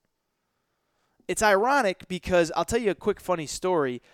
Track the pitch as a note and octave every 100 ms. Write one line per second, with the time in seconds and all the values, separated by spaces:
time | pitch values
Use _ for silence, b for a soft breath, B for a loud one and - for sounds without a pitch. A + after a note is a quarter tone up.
0 | _ _ _ _ _ _ _ _ _ _
1 | _ _ - F3+ G#3+ G3 A#3 C#4+ G#3+ F3+
2 | - F3+ - F3+ E3 E3 E3+ A#3 A3+ E3
3 | - G3 - F3+ D3 - F#3 F3 C#3 B2
4 | b